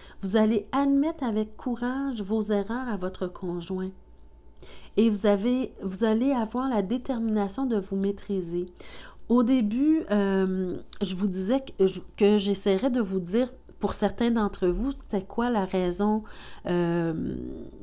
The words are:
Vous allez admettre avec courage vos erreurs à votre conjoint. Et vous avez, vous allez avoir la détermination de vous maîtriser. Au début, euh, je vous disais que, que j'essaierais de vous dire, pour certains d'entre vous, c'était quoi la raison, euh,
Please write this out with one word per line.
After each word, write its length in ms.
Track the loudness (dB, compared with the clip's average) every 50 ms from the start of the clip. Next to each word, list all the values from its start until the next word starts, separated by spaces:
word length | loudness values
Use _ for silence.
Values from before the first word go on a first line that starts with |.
| -20 -18 -14 -8
Vous 160 | -4 2 4 4
allez 300 | 4 4 4 2 0 -2
admettre 520 | 0 0 2 4 4 4 4 2 0 -2 -2
avec 340 | -2 0 0 -2 -2 -4 -8
courage 640 | -4 -4 -4 -2 -2 -2 -2 -2 -4 -4 -4 -4
vos 220 | -4 -2 -2 -2 0
erreurs 440 | 0 0 0 0 -2 -4 -4 -4 -4
à 100 | -4 -2
votre 280 | -4 -4 -4 -4 -6
conjoint. 640 | -6 -6 -6 -6 -6 -4 -4 -4 -4 -4 -4 -4 -4 -8 -10 -18 -20 -20 -20 -20 -20 -20 -20 -20 -20 -20 -20 -18 -18 -16 -16 -16 -4 2 4
Et 120 | 4 4
vous 160 | 4 4 4
avez, 480 | 4 2 4 2 0 0 0 -2 -4 -6 -8
vous 220 | -8 -8 -4 0 2
allez 280 | 2 2 4 2 2
avoir 380 | 2 2 0 -2 -2 -2 -2 0
la 140 | 0 0 0
détermination 840 | 0 -2 -4 -2 -4 -4 -2 0 0 2 2 0 0 -2 -2 -2
de 140 | 0 0 0
vous 160 | -2 -2 -2
maîtriser. 720 | 0 0 0 -2 -2 -4 -4 -4 -2 -2 -2 -4 -4 -4 -6 -8 -16 -18 -16 -16 -16 -16 -16 -16 -10 -2 2
Au 120 | 4 4
début, 640 | 6 6 4 4 4 2 2 2 4 4 4 2 2 2
euh, 640 | 2 2 4 4 2 2 2 2 0 0 -2 -2 -4 -6 -10 -10 -8 -6
je 140 | -4 -4 -2
vous 120 | 0 -2 -2
disais 340 | 0 0 0 0 0 0
que, 240 | 0 -2 0 2 2 2 2 -2 -10 -10 -2 2
que 200 | 4 6 6 4
j'essaierais 520 | 4 2 0 0 2 2 2 2 2 2
de 100 | 2 2
vous 220 | 0 0 0 -2
dire, 260 | -2 0 0 0 0 0 -4 -12 -20 -20 -10 -4
pour 140 | -2 -2 0
certains 380 | 2 2 0 2 2 2 2
d'entre 360 | 2 2 2 0 0 0 0 0
vous, 240 | 2 2 0 -2
c'était 320 | -4 -6 -8 -6 -4 -4 -4
quoi 240 | -4 -4 -2 0 0
la 140 | 0 0 0
raison, 600 | 0 0 0 0 0 0 2 2 2 2 0 -2 -6 -14 -16 -14 -14 -14 -10 -4 -2
euh, 680 | 0 2 2 2 2 0 0 0 -2 -2 -4 -4 -4 -6 -6 -8 -10 -10 -12 -14 -14 -12